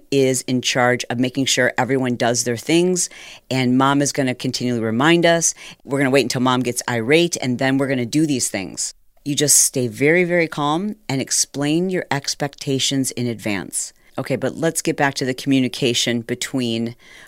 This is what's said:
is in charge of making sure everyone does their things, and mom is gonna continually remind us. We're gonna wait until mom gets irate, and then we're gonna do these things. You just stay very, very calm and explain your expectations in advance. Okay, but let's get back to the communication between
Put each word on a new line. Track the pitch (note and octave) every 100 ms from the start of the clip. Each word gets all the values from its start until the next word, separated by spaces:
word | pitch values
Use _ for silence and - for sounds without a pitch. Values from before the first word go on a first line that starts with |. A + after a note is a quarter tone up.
| -
is | C#3 C3 B2+ -
in | B2+
charge | - C3 B2 B2 -
of | A#2+
making | B2+ C#3 B2+
sure | C3+ B2 -
everyone | A#2+ C3+ B2+ A#2
does | A#2 B2
their | B2 A2+
things, | - E3 F3+ F3 - - - - -
and | C3 B2 B2+
mom | C3+ C#3+
is | C#3
gonna | D3 C3
continually | B2 C3 - B2 A#2+
remind | A2 A2+ D#3 E3+ E3+
us. | E3+ - - - -
We're | - C#3
gonna | C3+
wait | C#3
until | A#2 B2+
mom | B2+ B2+
gets | A#2+ A2+ -
irate, | A#2+ A2+ D#3+ E3+ -
and | B2+ A#2+
then | C3+ C3+
we're | C3+
gonna | C3
do | A#2 D3 D#3
these | A#2+ -
things. | G2+ E2+ A#1 - - _ _
You | C#3+ C#3+
just | D3 -
stay | - C3+ A#2+
very, | A2 C#3+ F3
very | E3+ F3 D#3+
calm | - C#3+ E3 G#3+ - -
and | C3+
explain | - - - C#3 D3 D#3+ F#3+
your | F3+ -
expectations | C#3 - - C#3+ - C#3 C3 - C3+ C3
in | C3 A#2+
advance. | G#2 G#2+ G2 C2+ - - - _ -
Okay, | C3+ B2
but | C3 -
let's | E3 D#3+
get | E3 D3+
back | C#3 -
to | B2+
the | B2+
communication | C#3 C3+ B2 - B2+ A#2+ B2 A#2
between | A#2 B2 - C3 A#2+ A2+ A#2 - - -